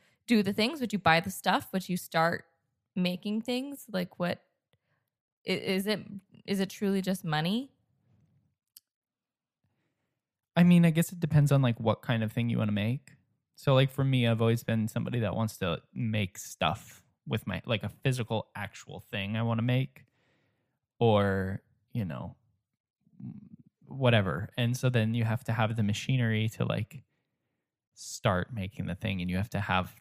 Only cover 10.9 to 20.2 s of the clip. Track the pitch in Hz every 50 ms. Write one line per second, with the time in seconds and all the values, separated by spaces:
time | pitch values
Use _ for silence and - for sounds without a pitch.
10.9 | 156 165 165 - 185 175 170 156 156 151 143 143 143 139 135 120 117 - 110 110
11.9 | 107 - - - 123 113 110 107 - 117 117 120 117 117 110 107 104 101 104 113
12.9 | 127 143 - - - - _ _ _ _ _ _ _ - - 147 135 131 139 139
13.9 | - - 135 135 131 127 120 117 117 110 117 113 117 117 - - 113 113 107 107
14.9 | - 117 113 123 117 104 - 87 - 110 113 107 - - 98 87 82 - - _
15.9 | - - 123 110 107 107 101 92 - - - - - - 90 78 - - - -
16.9 | - - _ _ _ _ _ 156 127 117 - - 92 - - - 117 101 104 101
17.9 | - - - 135 127 127 110 - 113 107 - _ - 101 101 95 - - - -
18.9 | - 92 - _ - 101 98 98 110 110 117 117 113 113 117 123 123 127 131 -
19.9 | - - - _ _ _